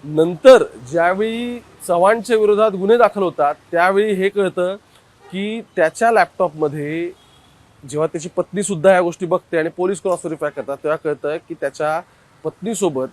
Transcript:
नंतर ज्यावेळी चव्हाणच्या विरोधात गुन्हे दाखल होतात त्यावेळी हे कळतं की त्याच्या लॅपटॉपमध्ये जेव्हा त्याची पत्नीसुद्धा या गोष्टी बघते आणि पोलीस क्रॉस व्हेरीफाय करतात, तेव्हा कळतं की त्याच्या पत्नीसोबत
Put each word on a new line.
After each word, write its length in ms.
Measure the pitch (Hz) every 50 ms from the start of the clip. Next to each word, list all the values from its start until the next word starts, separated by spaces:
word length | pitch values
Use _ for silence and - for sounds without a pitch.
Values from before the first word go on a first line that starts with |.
| -
नंतर 600 | 147 151 151 160 175 180 156 - 262 262 214 151 - - 110 127 120
ज्यावेळी 720 | 147 165 165 175 185 190 214 226 226 233 240 240 240 240 - - - - -
चव्हाणच्या 500 | - 175 175 180 196 226 233 202 - 240
विरोधात 340 | 220 214 208 208 202 220 220
गुन्हे 240 | 190 190 185 202 226
दाखल 260 | 240 233 202 - 208
होतात 320 | 190 175 - - 147 143 151 - _ _
त्यावेळी 400 | 170 170 170 185 196 196 214 220
हे 160 | 202 185 185 202
कळतं 480 | 196 202 196 180 185 185 180 180 196 214 _ _ _ _ _ _ _ _ - -
की 280 | 180 190 196 208 220 233 220 _ _
त्याच्या 360 | 185 160 160 - - 226 233
लॅपटॉपमध्ये 1000 | 233 214 175 - _ - 185 165 151 156 151 147 139 156 143 147 156 165 170 175 185 _ _ _ _ _ _ _ _ _ _ _ _ _ - 131
जेव्हा 160 | 135 147 160
त्याची 220 | 160 - 170 147 175
पत्नीसुद्धा 640 | _ 185 170 _ - 190 202 - 202 160 151 190
या 80 | 190 180
गोष्टी 260 | 185 170 165 _ 185
बघते 320 | 165 175 170 _ _ - 165
आणि 100 | 156 165
पोलीस 320 | 160 - 180 185 202 -
क्रॉस 180 | _ 196 175 165 -
व्हेरीफाय 260 | 175 165 151 156 147
करतात, 260 | 143 147 120 120 139
तेव्हा 200 | 135 - 151 156
कळतं 400 | 156 _ 156 147 - - 147 156
की 180 | 165 _ _ 165
त्याच्या 460 | - - 135 - - 156 151 156 165 180 _ _ _ _ _ _ _ _
पत्नीसोबत 640 | 156 - _ 180 220 226 - 202 175 143 131 131 123